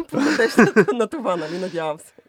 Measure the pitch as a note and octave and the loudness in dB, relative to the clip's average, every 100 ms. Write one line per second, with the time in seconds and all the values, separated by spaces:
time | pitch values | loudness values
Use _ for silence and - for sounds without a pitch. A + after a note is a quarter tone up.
0 | E4+ - C#4+ D4+ A3+ - G3 A3 F#3+ A#3+ | -6 -2 0 0 2 4 4 4 2 0
1 | G#3+ D#4+ F3+ F3 D#3 F3 F3+ E3 D#3+ D#3 | -2 -4 -4 -4 -6 -8 -8 -6 -6 -8
2 | - _ | -14 _